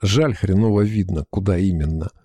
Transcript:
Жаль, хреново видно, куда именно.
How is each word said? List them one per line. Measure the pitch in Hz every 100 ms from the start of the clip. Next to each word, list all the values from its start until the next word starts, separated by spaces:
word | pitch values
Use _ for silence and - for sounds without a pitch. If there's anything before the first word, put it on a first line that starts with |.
Жаль, | 98 110 156
хреново | 104 - 95 110 104
видно, | 104 107 92 82 69
куда | 104 95 90
именно. | 98 85 76 78 85 -